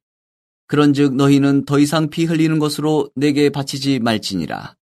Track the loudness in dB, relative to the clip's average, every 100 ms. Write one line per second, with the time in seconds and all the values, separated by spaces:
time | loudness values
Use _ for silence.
0 | _ _ _ _ _ _ -4 2 2 4
1 | 2 2 4 4 2 0 0 0 2 0
2 | -2 -2 -2 0 2 0 -2 -2 -2 0
3 | -2 -2 0 2 0 0 -8 -6 -2 -2
4 | 0 -2 -4 -6 -6 -8 -12 _